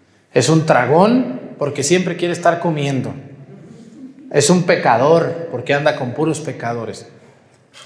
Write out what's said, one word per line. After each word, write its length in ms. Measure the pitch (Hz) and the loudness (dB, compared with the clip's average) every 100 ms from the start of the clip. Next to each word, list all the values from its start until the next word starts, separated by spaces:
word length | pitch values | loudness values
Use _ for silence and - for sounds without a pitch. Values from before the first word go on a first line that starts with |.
| _ _ _ | _ _ _
Es 140 | 143 123 | 0 4
un 180 | 160 156 | 2 4
tragón 760 | 135 120 156 208 254 254 - - - | 2 4 4 4 4 0 -6 -12 -8
porque 260 | 143 - | -6 -4
siempre 320 | 131 180 185 170 | 0 0 0 -4
quiere 180 | 175 | -4
estar 260 | 170 175 170 | 0 0 0
comiendo. 540 | 175 151 139 131 117 - - - - - - - - - - - - | -2 -2 -2 -4 -4 -8 -14 -20 -20 -20 -20 -20 -20 -20 -20 -20 -4
Es 180 | 151 139 | 0 2
un 140 | 180 | 2
pecador 880 | 165 175 147 117 139 165 - - - | 2 0 2 2 4 4 2 -6 -8
porque 220 | 120 120 | -8 -2
anda 240 | 143 151 147 | 0 0 -2
con 160 | 123 | -4
puros 260 | 117 156 151 | -4 -2 -4
pecadores". 680 | - 123 117 117 110 95 - - - _ _ _ _ - | -6 -8 -8 -6 -8 -12 -16 -20 -20 _ _ _ _ -20